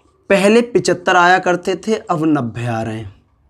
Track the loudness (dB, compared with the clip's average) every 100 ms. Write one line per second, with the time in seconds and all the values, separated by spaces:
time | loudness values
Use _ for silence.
0 | _ _ -2 0 4 2 2 0 0 -2
1 | 0 2 4 4 2 -2 -4 -6 -4 -6
2 | -4 -4 0 -2 -2 -6 -6 -6 -6 -8
3 | -12 -18 _ _